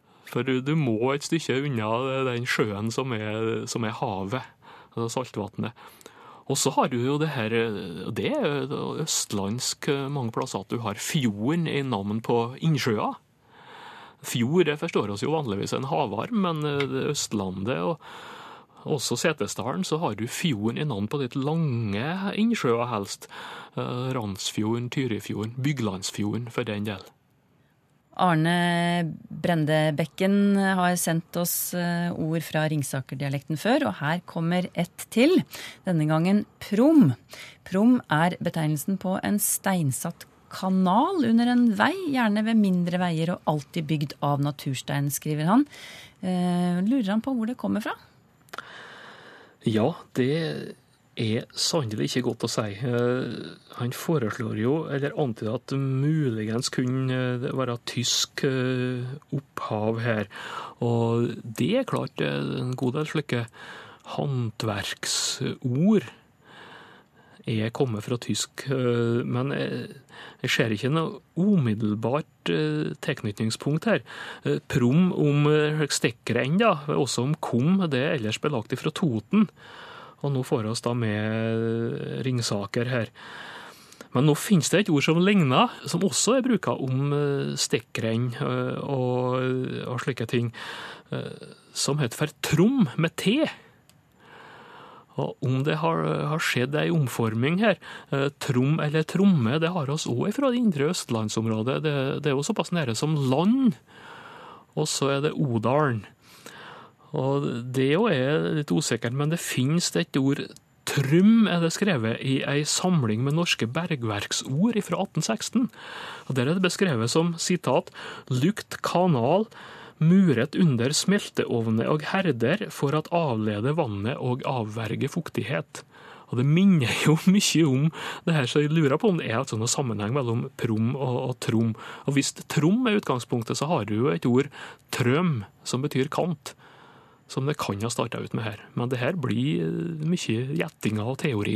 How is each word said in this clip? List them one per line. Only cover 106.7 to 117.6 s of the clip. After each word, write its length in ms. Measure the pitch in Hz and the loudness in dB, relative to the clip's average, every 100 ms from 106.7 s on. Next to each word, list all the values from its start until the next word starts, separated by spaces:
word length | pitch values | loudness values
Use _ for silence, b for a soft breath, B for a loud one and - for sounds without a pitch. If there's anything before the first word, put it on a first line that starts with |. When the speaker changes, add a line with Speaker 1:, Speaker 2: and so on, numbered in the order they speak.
| B B B - | B B B -8
Speaker 1:
Og 320 | 151 135 139 143 117 123 | -4 0 0 0 -4 -4
det 220 | 127 135 | 0 2
jo 160 | 160 233 | 4 2
er 460 | 143 131 160 170 160 | 2 2 0 0 -2
litt 160 | 147 | 0
usikkert, 400 | 170 - 117 120 | 0 2 0 -2
men 160 | 135 147 | -2 -2
det 80 | 170 | -2
finnes 540 | - - 131 170 - 170 | -2 0 2 2 0 0
et 220 | 170 147 | 0 0
ord 300 | 135 143 - - _ _ - | 2 0 -4 -14 _ _ -4
Trym 560 | 143 131 165 202 226 202 | 0 4 6 8 8 6
er 140 | 175 | 4
det 60 | 165 | 2
skrevet 460 | - 202 147 110 - 139 | 2 2 2 0 -2 0
i 160 | 135 | 0
ei 220 | - 143 151 | 2 0 0
samling 540 | - 185 175 117 107 | 0 2 4 2 2
med 140 | 135 156 | 0 0
norske 260 | 170 - 117 | 0 0 -2
bergverksord 1080 | 143 170 147 113 101 - - - 135 226 214 | -2 -4 -2 -2 -4 -2 -4 -2 2 2 2
fra 140 | - 175 190 | -2 -4 -2
atten 180 | - | -2
seksten. 460 | - 220 - 233 262 B B B B B - | -2 -2 0 0 0 B B B B B -4
Og 80 | 131 | 0
der 140 | 127 | 2
er 80 | 185 | 2
det 80 | 180 | 0
beskrevet 420 | - 190 120 117 | 2 2 2 2
som, 220 | 160 170 165 | 4 2 0
sitat, 540 | - 180 | 0 0